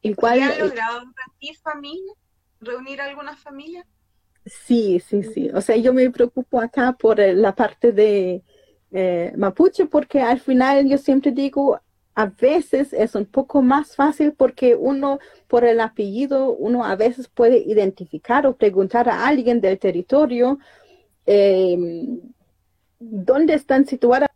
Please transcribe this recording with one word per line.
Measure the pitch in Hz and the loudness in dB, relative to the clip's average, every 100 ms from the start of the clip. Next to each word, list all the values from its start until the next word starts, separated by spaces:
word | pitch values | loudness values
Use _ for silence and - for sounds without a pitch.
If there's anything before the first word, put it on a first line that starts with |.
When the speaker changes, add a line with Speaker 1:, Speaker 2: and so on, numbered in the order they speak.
Speaker 1:
Igual, | 214 196 233 247 | -6 -2 0 2
Speaker 2:
¿Y | |
han | 269 | 0
Speaker 1:
eh, | - | -2
Speaker 2:
logrado | 202 240 226 240 | -4 -4 -8 -10
reunir | 247 247 254 _ 285 311 | -14 -20 -20 _ -20 -16
familias? | - 294 285 330 381 427 _ _ _ _ | -14 -12 -14 -16 -16 -20 _ _ _ _
¿Reunir | 220 247 262 269 | -14 -14 -14 -14
algunas | 277 285 285 294 | -14 -14 -18 -18
familias? | 302 277 302 349 349 _ _ _ _ _ - | -20 -20 -18 -20 -20 _ _ _ _ _ -20
Speaker 1:
Sí, | - - 240 214 175 | -20 -2 0 0 -2
sí, | - 208 | -2 -4
sí. | 220 - 269 | -4 -8 -6
O | - | -4
sea, | 202 226 | 0 0
yo | 240 | 2
me | 254 254 | 2 0
preocupo | 247 240 - 254 247 | 0 -2 -2 -4 -4
acá | 226 - 254 | -4 -2 -2
por, | 254 220 214 | 0 0 4
eh, | 202 | 2
la | 185 214 196 | 4 0 0
parte | 214 - 240 | -4 2 0
de, | 202 214 202 185 180 _ _ _ _ _ | 4 2 2 -2 -6 _ _ _ _ _
eh, | 190 185 175 170 - | -4 -2 -2 -4 -2
mapuche, | 196 190 359 - 370 | -4 2 0 2 0
porque | 302 294 285 | 0 0 -2
al | 240 262 | 0 0
final | - 254 262 277 277 | 0 2 4 2 2
yo | 277 | 0
siempre | - 269 285 | 2 2 2
digo, | 247 277 277 277 - _ _ _ | -2 -4 0 0 -2 _ _ _
a | - 214 | -4 -4
veces | - 254 320 - 269 277 | 0 0 2 0 -4 -2
es | - 220 214 | -2 -2 -2
un | 208 | -4
poco | - 269 285 | -4 -2 0
más | 254 269 302 - | 2 2 -2 -2
fácil | 277 294 302 | -2 2 -2
porque | 294 262 - 254 240 | 2 -2 2 2 2
uno, | 254 277 277 277 - _ _ | 0 -2 -4 -6 -10 _ _
por | 240 240 | 2 2
el | 226 | 2
apellido, | 226 - 202 208 269 277 262 | -2 -6 -8 -4 -4 -2 -2
uno | - 190 247 214 | -4 -2 -2 -2
a | 190 | 0
veces | 220 247 247 | -2 -2 -14
puede | - 233 247 | 2 4 4
identificar | - 214 196 190 180 156 - 254 285 | 2 0 0 -4 -14 -14 -2 0 0
o | 247 | 0
preguntar | 208 185 190 233 240 | 0 2 0 0 0
a | - 247 | 0 0
alguien | 294 233 240 | 0 0 0
del | 196 190 | 0 0
territorio, | 196 170 185 269 302 240 247 277 _ _ _ _ _ _ - | -2 -4 0 2 2 0 -2 -2 _ _ _ _ _ _ 0
em, | 202 202 190 185 175 170 170 - 247 - _ _ _ _ _ _ _ | 4 4 4 2 0 -4 -8 -10 -12 -14 _ _ _ _ _ _ _
dónde | 233 214 185 262 311 311 | -14 -10 0 2 2 0
están | - 269 277 | 0 0 2
situadas | 254 240 254 285 | 0 2 2 0